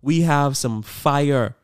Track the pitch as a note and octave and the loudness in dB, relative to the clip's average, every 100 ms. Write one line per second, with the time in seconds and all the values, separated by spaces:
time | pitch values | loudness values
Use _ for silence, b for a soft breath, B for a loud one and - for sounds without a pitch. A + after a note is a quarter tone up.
0 | C3 E3 E3 D3 C#3+ C3+ B2+ A2 G#2 - | 0 2 2 2 2 0 -4 -4 -8 -4
1 | - C#3+ C#3+ C#3 A2+ - | 0 2 2 0 -2 -6